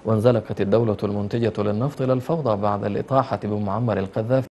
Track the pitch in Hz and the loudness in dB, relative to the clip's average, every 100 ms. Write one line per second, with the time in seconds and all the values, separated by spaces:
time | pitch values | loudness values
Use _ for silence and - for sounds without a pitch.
0 | 107 110 117 117 - 107 98 107 117 101 | 2 4 4 4 -2 -2 2 4 2 0
1 | 101 104 101 120 113 107 104 104 135 - | -2 -4 -4 0 0 0 -2 0 -4 -2
2 | 131 127 123 165 127 101 104 101 104 101 | 0 0 0 -2 0 0 0 -2 -2 -4
3 | - 131 123 101 104 104 104 101 120 98 | 0 0 0 -4 -2 -2 -2 -2 0 0
4 | 98 - 110 131 127 | -2 -4 0 0 -2